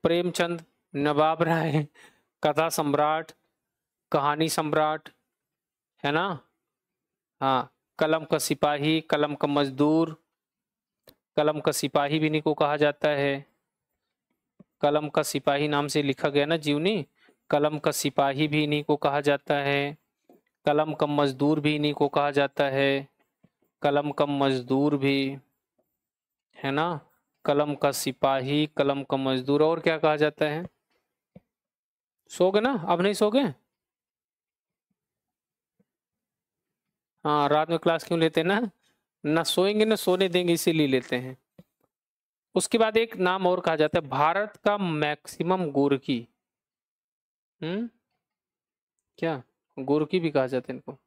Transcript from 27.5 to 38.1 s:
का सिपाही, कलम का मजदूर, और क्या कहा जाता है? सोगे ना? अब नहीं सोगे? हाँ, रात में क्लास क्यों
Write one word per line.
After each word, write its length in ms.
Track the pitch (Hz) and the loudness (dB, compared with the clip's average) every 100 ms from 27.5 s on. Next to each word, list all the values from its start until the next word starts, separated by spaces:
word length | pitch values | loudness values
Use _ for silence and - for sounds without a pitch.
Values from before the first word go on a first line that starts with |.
| 143 147 143 | 0 0 0
का 160 | 143 | -2
सिपाही, 760 | 135 - 127 139 135 127 147 151 - | -2 -6 -2 0 0 0 -2 -2 0
कलम 260 | 139 139 | 0 0
का 140 | 135 135 | -4 -4
मजदूर, 460 | 135 131 131 147 | -2 -2 0 2
और 160 | 156 165 | 2 2
क्या 180 | 165 160 | 0 2
कहा 180 | 160 151 | 0 2
जाता 300 | 151 - 151 | 0 0 -4
है? 220 | 156 180 _ _ _ _ _ _ - _ _ _ _ _ _ _ _ _ | -4 -10 _ _ _ _ _ _ -20 _ _ _ _ _ _ _ _ _
सोगे 300 | - 185 202 | 0 2 2
ना? 140 | 240 254 156 | 0 -2 -2
अब 140 | 170 | 0
नहीं 120 | 190 | 0
सोगे? 280 | 202 214 247 233 - _ _ _ _ _ _ _ _ _ _ _ _ _ _ _ _ _ _ _ _ _ _ _ _ _ _ _ _ _ _ _ _ _ _ _ _ 151 | 2 2 2 0 -6 _ _ _ _ _ _ _ _ _ _ _ _ _ _ _ _ _ _ _ _ _ _ _ _ _ _ _ _ _ _ _ _ _ _ _ _ -2
हाँ, 240 | 147 143 | 0 2
रात 200 | 147 160 | 2 0
में 100 | 170 | 0
क्लास 240 | 170 165 | 0 -2
क्यों 160 | - | -2